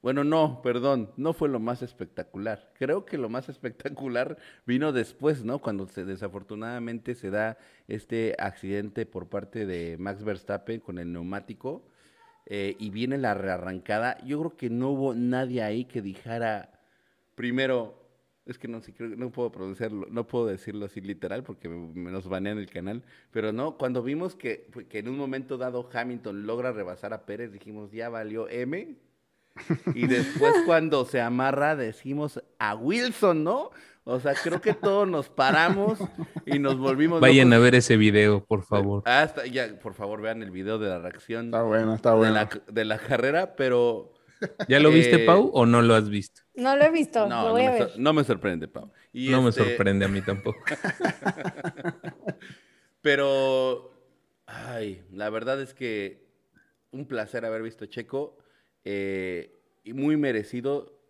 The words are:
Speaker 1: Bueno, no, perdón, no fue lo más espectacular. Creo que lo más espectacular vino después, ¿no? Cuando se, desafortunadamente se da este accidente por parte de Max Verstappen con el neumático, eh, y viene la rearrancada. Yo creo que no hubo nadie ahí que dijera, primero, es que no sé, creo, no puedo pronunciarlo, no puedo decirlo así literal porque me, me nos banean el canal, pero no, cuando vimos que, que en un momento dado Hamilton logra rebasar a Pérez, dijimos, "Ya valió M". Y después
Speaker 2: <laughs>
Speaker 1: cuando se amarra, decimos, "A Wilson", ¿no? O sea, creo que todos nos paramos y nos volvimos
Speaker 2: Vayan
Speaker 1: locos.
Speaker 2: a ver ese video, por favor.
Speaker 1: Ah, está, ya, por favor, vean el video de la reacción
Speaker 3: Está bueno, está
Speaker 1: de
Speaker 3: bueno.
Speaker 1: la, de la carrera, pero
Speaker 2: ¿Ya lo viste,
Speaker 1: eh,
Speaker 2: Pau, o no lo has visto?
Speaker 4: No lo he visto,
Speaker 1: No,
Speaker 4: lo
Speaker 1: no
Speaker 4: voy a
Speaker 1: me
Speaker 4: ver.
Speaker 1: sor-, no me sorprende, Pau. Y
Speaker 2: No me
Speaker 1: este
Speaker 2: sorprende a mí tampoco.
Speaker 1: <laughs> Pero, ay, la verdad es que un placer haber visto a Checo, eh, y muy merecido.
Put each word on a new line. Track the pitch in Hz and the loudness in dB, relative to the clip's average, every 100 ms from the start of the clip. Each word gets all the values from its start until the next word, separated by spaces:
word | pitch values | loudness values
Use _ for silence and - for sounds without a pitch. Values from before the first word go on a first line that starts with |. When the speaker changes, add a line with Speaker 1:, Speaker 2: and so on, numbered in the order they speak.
Speaker 1:
Bueno, | 120 139 | -2 0
no, | 143 160 151 123 | 0 2 0 0
perdón, | 127 120 135 135 104 - | -4 0 0 0 -4 -6
no | 151 | -6
fue | 165 151 | -2 -2
lo | 127 | -2
más | 113 123 | -4 -6
espectacular. | 123 _ 90 - 92 95 107 104 _ _ | -10 _ -14 -12 -12 -10 -8 -8 _ _
Creo | 131 - - | -4 -4 -4
que | 151 | -8
lo | 113 | -6
más | 123 131 | -8 -10
espectacular | 139 123 - 143 135 135 120 131 151 - _ - | -12 -12 -10 -12 -10 -6 -4 -4 -8 -18 _ -2
vino | 127 151 | 0 0
después, | 127 110 - 143 147 | 0 -4 -2 -2 -2
¿no? | 110 139 | -6 -6
Cuando | - 101 95 | -6 -6 -8
se, | - 92 | -10 -10
desafortunadamente | 95 98 98 95 104 113 123 117 117 - 123 | -8 -10 -12 -14 -12 -12 -10 -10 -10 -10 -10
se | 95 | -6
da | 101 110 113 _ _ - | -2 -4 -6 _ _ -12
este | 87 - 113 113 - | -12 -6 -4 -2 -4
accidente | 101 - 95 101 104 107 110 | -8 -8 -6 -6 -6 -8 -10
por | 92 90 | -10 -10
parte | 101 98 117 101 | -10 -10 -8 -6
de | 90 85 82 | -6 -8 -8
Max | 95 98 | -10 -8
Verstappen | 107 98 - 101 - 113 | -8 -8 -6 -8 -8 -12
con | - 87 | -10 -12
el | 87 | -10
neumático, | 85 85 98 - 107 127 165 _ _ _ _ _ _ - | -8 -8 -10 -12 -12 -12 -12 _ _ _ _ _ _ -10
eh, | 143 98 - | -6 -6 -6
y | 107 | -10
viene | 101 123 139 | -6 -4 -2
la | 123 | -2
rearrancada. | 98 95 90 90 92 - 107 120 - | -2 -4 -4 -6 -10 -4 -2 -2 -6
Yo | 127 147 | -8 -6
creo | 160 - | -6 -6
que | 123 | -6
no | 120 131 | -2 -2
hubo | 139 135 117 | -2 -2 -2
nadie | 123 127 131 123 | -2 -2 -2 -4
ahí | 107 110 127 | -4 -4 -6
que | 120 | -10
dijera, | 98 95 117 117 113 104 - _ _ _ _ _ _ | -10 -14 -10 -6 -4 -6 -10 _ _ _ _ _ _
primero, | - 120 127 135 127 110 - _ _ _ _ - | -8 -4 0 0 0 -4 -14 _ _ _ _ -18
es | 123 | -14
que | 117 | -12
no | 117 | -14
sé, | 113 | -16
creo, | _ 117 | _ -12
no | 110 123 | -8 -10
puedo | 123 120 | -6 -6
pronunciarlo, | 95 95 95 110 104 92 | -6 -12 -8 -8 -8 -8
no | 113 110 | -8 -6
puedo | 123 113 | -2 -2
decirlo | 95 - 104 101 | -4 -8 -10 -10
así | - | -12
literal | 98 101 - 110 | -10 -8 -8 -8
porque | 151 - 85 | -10 -16 -14
me, | 87 82 | -14 -14
me | 85 87 | -12 -10
nos | 95 92 | -10 -8
banean | 92 101 107 | -6 -6 -8
el | 95 | -10
canal, | - 92 113 - _ _ | -12 -10 -12 -14 _ _
pero | 113 107 | -6 -4
no, | 110 151 - | -4 -8 -6
cuando | 127 123 | -4 -4
vimos | 120 151 180 - | -4 -6 -8 -8
que, | 123 104 - 120 - | -8 -8 -12 -20 -12
que | 110 | -10
en | 110 | -8
un | 139 | -8
momento | 135 131 131 131 | -6 -8 -8 -8
dado | 127 123 123 | -6 -6 -8
Hamilton | 120 123 120 107 101 104 | -8 -6 -8 -10 -10 -6
logra | 117 127 | -4 -4
rebasar | 110 90 90 101 | -6 -10 -10 -12
a | 110 - | -12 -12
Pérez, | 104 120 | -12 -12
dijimos, | 101 - 107 104 | -16 -18 -16 -14
"Ya | 107 117 | -12 -10
valió | 113 107 110 120 | -8 -8 -8 -6
M". | 123 127 170 330 277 _ _ _ _ _ - - 160 - 127 | -6 -6 -6 -10 -18 _ _ _ _ _ -20 -6 -4 -2 -2
Y | 123 | 2
después | 123 135 - - | 2 0 2 4
Speaker 2:
<laughs> | 359 339 | 4 4
Speaker 1:
cuando | 165 160 147 | 2 2 0
se | 123 131 | 0 -2
amarra, | 117 123 135 139 147 156 | 0 0 0 2 0 0
decimos, | 113 - 131 143 151 - _ _ | -4 -8 -8 -6 -6 -8 _ _
"A | 107 110 | -4 -2
Wilson", | 127 226 247 - 202 160 | -2 0 -2 2 2 4
¿no? | 156 247 403 - - _ - | 0 -2 -4 -14 -20 _ -6
O | 127 | -2
sea, | 139 139 | 0 -2
creo | 170 175 | -2 -2
que | 214 | -2
todos | 214 208 196 196 | 0 2 2 2
nos | 165 135 | 0 -4
paramos | - 131 151 170 196 202 214 190 - 165 165 - | 2 4 6 4 4 0 -2 -6 -8 -10 -10 -2
y | 143 | 0
nos | 139 131 | 2 0
volvimos | 135 135 156 170 | 0 2 2 8
Speaker 2:
Vayan | 135 135 127 | 10 10 10
Speaker 1:
locos. | 117 | 10
Speaker 2:
a | |
ver | 123 123 | 10 8
ese | 120 113 | 6 6
video, | 107 104 104 104 - | 8 8 6 4 2
por | 107 | -4
favor. | - 104 98 101 113 | 0 0 2 0 4
Speaker 1:
Ah, | 131 | 4
está, | 151 - 127 | 4 -2 -6
ya, | 127 117 98 | -4 -4 -8
por | 110 95 | -14 -10
favor, | 101 107 | -8 -6
vean | 107 113 | -6 -6
el | 101 | -8
video | 92 98 110 | -8 -4 -2
de | 104 | -2
la | 87 | -4
reacción | 87 - - 113 117 | -8 -12 -10 -8 -2
Speaker 3:
Está | 113 | -2
bueno, | 113 110 110 110 | 2 2 2 2
está | 120 | 6
Speaker 1:
de | 113 | 6
Speaker 3:
bueno. | 110 107 | 6 4
Speaker 1:
la, | 107 107 - | 0 -6 -6
de | 110 107 | -4 -2
la | 107 | -4
carrera, | - 131 131 156 190 - | -2 0 2 0 -2 -2
pero | 131 123 120 110 - _ _ _ 196 - - | 2 4 2 0 -10 _ _ _ -10 -8 4
Speaker 2:
¿Ya | 139 | 6
lo | 151 | 8
viste, | 160 160 117 | 8 8 8
Speaker 1:
eh, | 113 | 8
Speaker 2:
Pau, | 139 135 | 8 6
o | 135 120 | 6 6
no | 120 | 8
lo | 117 113 | 8 6
has | 107 | 6
visto? | 104 95 _ _ - | -4 -6 _ _ -4
Speaker 4:
No | 254 277 | 0 6
lo | 302 | 6
he | |
visto, | 330 285 233 208 | 6 2 2 2
Speaker 1:
No, | 240 | 2
Speaker 4:
lo | 226 | 2
Speaker 1:
no | |
Speaker 4:
voy | 226 | 4
a | 262 | 4
Speaker 1:
me | |
Speaker 4:
ver. | 240 - | 2 0
Speaker 1:
sor-, | 104 | 0
no | 139 | 2
me | 156 | 4
sorprende, | 135 101 101 85 78 | 2 0 0 -4 -8
Pau. | - - _ _ | -12 -18 _ _
Y | 123 131 | -6 2
Speaker 2:
No | 131 | 4
me | 123 | 4
Speaker 1:
este | 110 101 | 4 0
Speaker 2:
sorprende | - 101 98 98 | 2 2 2 2
a | |
mí | 98 | 0
tampoco. | 98 98 113 107 | -2 -4 -4 -6
Speaker 1:
<laughs> | - - 175 - 349 - 214 - - - - - 165 - 160 - 208 - - - _ _ _ _ | -8 -6 -6 -4 -4 -2 -6 -6 -10 -8 -12 -8 -10 -10 -16 -12 -12 -12 -18 -20 _ _ _ _
Pero, | 147 139 139 135 135 131 131 123 - _ _ _ _ _ - | 2 2 4 2 2 2 0 -2 -8 _ _ _ _ _ -20
ay, | - 120 120 107 90 90 | -16 -12 -8 -8 -10 -16
la | 95 104 | -8 -6
verdad | 110 117 135 | -4 -4 -4
es | 131 | -6
que | - 123 107 98 - _ _ _ _ _ _ _ | -10 -6 -6 -6 -12 _ _ _ _ _ _ _
un | 131 135 | -16 -8
placer | 127 107 120 113 | -8 -6 -6 -6
haber | 110 | -6
visto | 113 113 104 | -8 -12 -14
a | |
Checo, | - 113 131 147 _ _ _ _ _ - | -12 -8 -8 -8 _ _ _ _ _ -8
eh, | 101 98 95 92 87 - _ _ _ | -6 -4 -4 -6 -8 -10 _ _ _
y | 107 | -14
muy | 127 143 151 | -4 0 0
merecido. | 139 113 107 123 127 143 - _ | 0 -2 -4 -6 -4 -4 -8 _